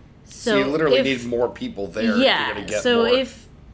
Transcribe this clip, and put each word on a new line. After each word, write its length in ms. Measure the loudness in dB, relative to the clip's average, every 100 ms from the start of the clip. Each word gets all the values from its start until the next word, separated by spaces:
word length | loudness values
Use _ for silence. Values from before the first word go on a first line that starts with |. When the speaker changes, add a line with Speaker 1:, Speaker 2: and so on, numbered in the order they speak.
| -20 -20
Speaker 1:
So 340 | -16 -6 0 2
you 60 |
Speaker 2:
So 60 | 2
Speaker 1:
literally 280 | 2 4 4
Speaker 2:
if 60 |
Speaker 1:
need 200 | 2 0
more 240 | -2 -2 -2
people 380 | -4 -10 -8 -8
there 160 | -2
if 40 | 0
you're 80 | 4
Speaker 2:
Yeah, 300 | 4 2 -2
Speaker 1:
gonna 120 | -6 -4
get 160 | -2
Speaker 2:
so 220 | 0 2
Speaker 1:
more. 40 | 2
Speaker 2:
if 400 | 2 0 -8 -18 -20 -20